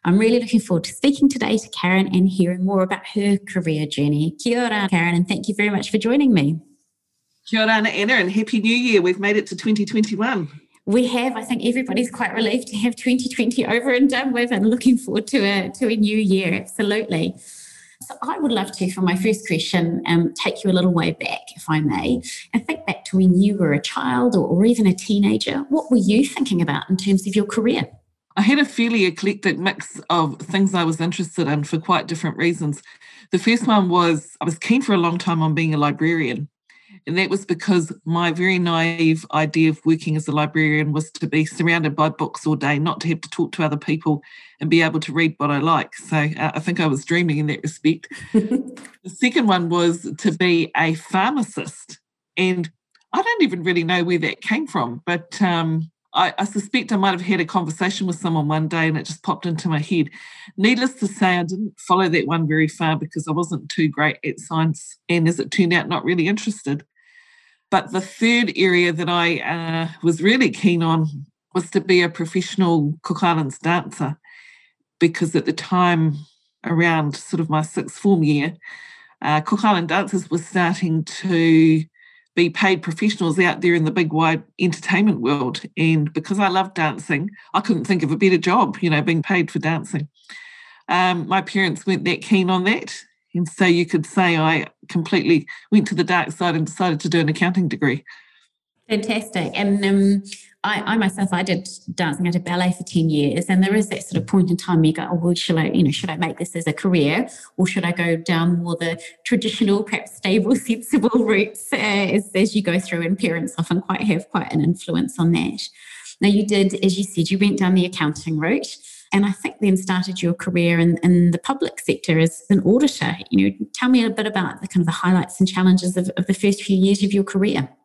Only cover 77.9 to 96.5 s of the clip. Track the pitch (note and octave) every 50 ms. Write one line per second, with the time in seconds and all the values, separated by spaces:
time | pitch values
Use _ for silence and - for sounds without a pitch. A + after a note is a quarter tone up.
77.9 | - - - G3+ G3 E3+ D#3 D3 D3 C#3+ C#3+ E3+ - _ - - - - - -
78.9 | - - - _ _ _ - C#3+ D3+ D#3 D#3 - G#3+ G3 A3+ G#3+ F#3+ F3 E3+ D#3
79.9 | D#3+ F#3+ G3 G3 G3+ F3+ D#3+ - D#3+ F3 D#3 - - F#3+ F3 E3+ F#3 - F#3 E3
80.9 | D#3+ D#3+ D#3 - - - - F#3+ F3 E3 E3 E3 D#3+ D#3+ D#3+ D#3+ D#3+ D#3+ D#3 _
81.9 | _ _ _ - _ _ _ _ _ E3+ F3 E3+ E3 - G#3+ F#3+ F#3 E3 F3 E3+
82.9 | D#3+ - G#3 G#3+ G#3 - F#3 E3 D3 F#3 F#3 F3 - - E3 F3 E3+ E3+ D#3+ D#3
83.9 | D3+ F#3 F3 D#3 D#3 D#3 E3 D#3+ D#3+ D#3+ D#3 _ _ - - F3+ D#3 - - -
84.9 | F#3 F3+ G#3 G#3+ E3+ - A#2 B2+ D3 C#3+ B2+ B2+ B2+ - - - _ - D#3+ D#3+
85.9 | D#3+ D#3 D3 D3+ - D#3+ D#3 - G3 G3+ G3+ F#3+ F3+ F#3+ F#3+ F#3+ - F3 D#3+ D3+
86.9 | A2 - D3+ - D#3 C#3 E3+ G3+ - - - - - F#3 G#3 - G#3+ D#3 B2 -
87.9 | F#3+ E3+ D#3 C#3 D#3+ - G3+ F#3+ F#3 D#3+ D#3 F3+ F#3 B3 G3+ C#3 G3 - F#3 E3+
88.9 | D#3 D3 C#3+ E3+ E3 D#3+ - - F#3+ F3+ D#3+ - - D3+ C#3 D#3 E3 D#3 - -
89.9 | - C3+ D3 - _ _ _ - - - - - - - - - - _ _ -
90.9 | F3 F3+ F#3 F#3 F3+ E3+ D#3 - F#3+ F#3+ F#3 - - G3 F#3+ F3 - - - G3
91.9 | F#3+ - - F3 E3+ - - - G#3+ F#3+ F#3 F3+ F#3 F#3 F3+ G3+ A#3 - - -
92.9 | - - - _ _ _ _ _ - F3 F3+ D#3 - - G3 F3+ E3+ E3+ F3 E3
93.9 | - D#3+ D#3 - - G3+ F#3 F3 E3+ D#3+ D#3 D#3+ D#3+ D3+ - - _ _ - -
94.9 | - F3 D#3 - G#3 F3+ - - E3+ D3 - - - - - _ G#3+ G#3+ G#3 -
95.9 | F#3 D3+ E3+ - F3+ F3 D#3 - D#3+ - F3+ F3